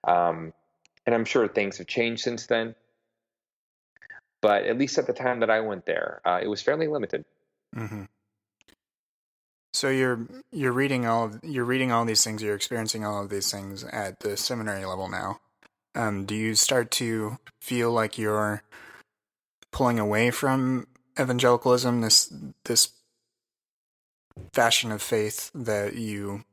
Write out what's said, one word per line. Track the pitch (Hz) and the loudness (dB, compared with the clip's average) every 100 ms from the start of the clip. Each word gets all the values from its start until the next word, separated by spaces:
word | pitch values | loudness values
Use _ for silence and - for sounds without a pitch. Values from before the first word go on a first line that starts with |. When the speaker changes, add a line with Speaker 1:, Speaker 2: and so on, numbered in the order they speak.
Speaker 1:
Um, | 92 87 87 82 80 - _ _ _ _ - | 4 4 2 0 -8 -16 _ _ _ _ 0
and | |
I'm | 117 | 0
sure | 113 135 107 | 2 2 2
things | - 101 95 | 0 -2 -4
have | 90 | -6
changed | - 117 117 | -2 -2 -2
since | - 117 - | -4 -6 -2
then. | 117 113 113 _ _ _ _ _ _ _ _ _ _ _ _ - - _ _ | -2 -2 -10 _ _ _ _ _ _ _ _ _ _ _ _ -20 -20 _ _
But | 107 101 | 4 4
at | - 117 | 2 0
least | 139 - | 0 0
at | - | 0
the | |
time | 123 127 123 | -2 -2 0
that | 113 | 2
I | 110 | 2
went | 110 98 85 | 0 -4 -2
there, | 82 - - | -2 -2 -2
uh, | 87 90 | 0 0
it | 104 | 0
was | 101 | 0
fairly | - 156 160 | 0 0 0
limited. | 147 107 - - _ _ _ _ | -2 -2 -4 -8 _ _ _ _
Speaker 2:
Mm-hmm. | 117 107 104 98 _ _ _ _ _ _ _ _ _ _ _ _ _ _ _ _ | -10 -8 -8 -12 _ _ _ _ _ _ _ _ _ _ _ _ _ _ _ _
So | - 139 | -2 0
you're, | 135 131 120 117 254 - | 2 2 0 -6 -14 -12
you're | 180 131 | -2 0
reading | 123 139 131 117 | 2 2 2 2
all | 117 | 2
of, | 113 110 | 0 -6
you're | 160 135 | -6 -4
reading | 120 127 131 | 0 0 2
all | 117 | 2
these | 117 107 | 2 2
things, | 113 107 | 0 -2
you're | 107 | -4
experiencing | 101 - 117 110 110 | -2 -2 -4 -4 -4
all | 107 104 | -4 -4
of | 101 | -4
these | 101 - | -4 -4
things | 101 98 98 | -6 -8 -12
at | 120 - 98 90 | -10 -6 -8 -6
the | 107 101 | -4 -4
seminary | - 123 107 98 | -4 -4 -4 -6
level | 95 92 95 | -6 -6 -6
now. | 92 95 101 _ _ - _ _ | -6 -6 -8 _ _ -20 _ _
Um, | - 113 101 98 | -2 -2 -2 -4
do | |
you | 107 110 | -2 0
start | 107 - 131 113 | 2 4 2 2
to | - 117 113 107 131 - _ | -2 0 -2 -4 -8 -16 _
feel | - 123 117 | -4 0 2
like | 117 110 - | 2 0 0
you're | 107 107 107 104 _ - - - _ _ _ _ _ _ - | 0 2 0 -2 _ -20 -20 -20 _ _ _ _ _ _ -14
pulling | - 127 117 | 0 2 2
away | 104 104 120 | 2 4 2
from | 120 139 135 131 127 - _ _ - | 2 2 2 2 -2 -4 _ _ -4
evangelicalism, | 131 123 123 120 127 123 123 120 | -2 4 4 4 4 4 4 0
this, | 110 - - 143 - - | 4 4 4 -8 -16 -16
this | - 117 - _ _ _ _ _ _ _ _ _ _ _ _ _ _ - 92 | 0 2 2 _ _ _ _ _ _ _ _ _ _ _ _ _ _ -18 -6
fashion | - 117 - 113 | 2 4 4 0
of | 107 | -6
faith | - 113 107 - - | -2 0 0 -4 -10
that | 151 117 104 101 | -8 -2 -2 -2
you | - 110 101 101 104 - | -4 -6 -6 -6 -8 -12